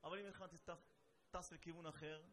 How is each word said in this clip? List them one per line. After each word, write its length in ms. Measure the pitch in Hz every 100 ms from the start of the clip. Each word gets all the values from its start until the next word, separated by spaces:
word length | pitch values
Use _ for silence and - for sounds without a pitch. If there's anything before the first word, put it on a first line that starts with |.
אבל 140 | 156 190
אם 80 | 202
אחד 200 | 190 185 165
טס, 280 | - 165 - - - - -
טס 220 | 180 180
לכיוון 340 | 160 170 165 165
אחר 360 | 147 156 156 175